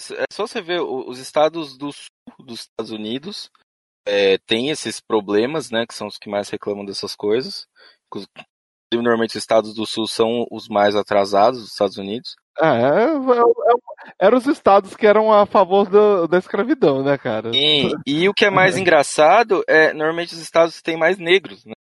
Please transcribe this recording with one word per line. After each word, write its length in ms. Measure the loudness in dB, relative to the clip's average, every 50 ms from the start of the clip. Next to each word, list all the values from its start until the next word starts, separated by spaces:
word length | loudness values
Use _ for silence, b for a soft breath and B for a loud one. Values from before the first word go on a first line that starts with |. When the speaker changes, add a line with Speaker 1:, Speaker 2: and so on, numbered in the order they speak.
| -16 -14
Speaker 1:
é 140 | -10 -8 -8 -8
só 140 | -6 -8 -8
você 160 | -8 -8 -10
ver, 200 | -8 -6 -4 -4
o, 260 | -4 -4 -6 -8 -10 -10
os 80 | -14 -16
estados 580 | -12 -4 0 2 2 2 0 -4 -10 -12 -12
do 140 | -12 -12 -12 -12
sul 140 | -14 -18 -20 _ _ _ -20 -20 -20
dos 220 | -20 -18 -16 -16
Estados 300 | -18 -14 _ -12 -10 -10
Unidos, 580 | -10 -10 -8 -8 -8 -8 -10 -12 -14 -14 -16 -18 _ _ _ _ _ _ _ _ _ _ -6
é, 320 | -2 0 2 2 2 2 2
tem 300 | _ -2 -2 -2 -2 -4
esses 300 | -6 -6 -8 -10 -10 -10
problemas, 720 | -6 -4 -2 -2 -2 0 0 0 0 0 -2 -6 -8 -6
né, 140 | -4 -6 -6
que 60 | -6 -8
são 140 | -12 -12
os 100 | -12 -12
que 120 | -14 -10 -6
mais 200 | -6 -6 -6 -6
reclamam 360 | -10 -8 -6 -6 -6 -6 -8
dessas 300 | -10 -10 -10 -10 -12 -10
coisas. 520 | -6 -2 -2 -2 -2 -2 -6 -12 -16 -18 _ _ b b b b b b
Inclusive, 220 | _ -14 -14 -14 -16 _ -20 -20 _ _ _ _ _ _ _ _ -6 -4
normalmente 380 | -2 0 0 0 0 0 -2
os 120 | -4 -6 -4
estados 300 | 0 0 0 0 -2 -4
do 120 | -8 -8
sul 220 | -6 -6 -6 -6
são 380 | -4 -2 -2 0 0 -2 -4 -4 -6
os 160 | -10 -14 -8 -4
mais 260 | 0 2 2 2 2
atrasados 680 | 0 -2 0 0 0 0 0 2 2 2 2 2 -2
dos 100 | -8 -10
Estados 260 | -6 -4 -4 -4 -4
Unidos. 380 | -6 -10 -8 -10 -10 -12 -14 -20 _ _ _ _ -2
Speaker 2:
É, 60 | 0
é, 40 | 2
é, 420 | 2 2 2 2 2 2 0 0
é, 1040 | -2 -2 0 0 2 2 2 2 2 2 2 2 0 0 -2 -8 -20 -20 -20 -18 -4 0
eram 180 | 2 2 4
os 100 | 2 2
estados 480 | -2 -4 0 2 4 4 4 2 0 -4
que 100 | 0 2
eram 260 | 4 4 4 4 4
a 140 | 4 4 4
favor 420 | 4 4 2 2 4 2 2 2 4
do, 380 | 4 4 4 4 4 2 0
da 120 | 2 0 0
escravidão, 640 | 0 -2 -4 -4 -2 -2 0 2 2 2 2 2 0
né, 120 | 0 -2
cara? 340 | -2 -2 -4 -4 -4 -4 -4 -2
Speaker 1:
Sim, 380 | 0 0 2 2 2 0 -2 -4 -4 -6
e 220 | -4 -2 0 0 0
o 40 | 2
que 120 | 2 2
é 40 | 2
mais 280 | 4 4 2 2 2
Speaker 2:
<laughs> 20 | 0
Speaker 1:
engraçado 840 | 2 2 4 4 2 2 2 4 4 6 6 4 2 2 0 -2 0
é, 260 | 2 4 4 4 4 2
normalmente 400 | 0 -2 -2 -2 -4 -6 -8 -10
os 60 | -16
estados 420 | -10 -2 2 2 2 2 0 -6
têm 160 | -8 -6 -2
mais 200 | 0 0 0 0 0
negros, 440 | 0 0 0 0 0 -4 -16 -18 _
né? 80 | -20 -20 -20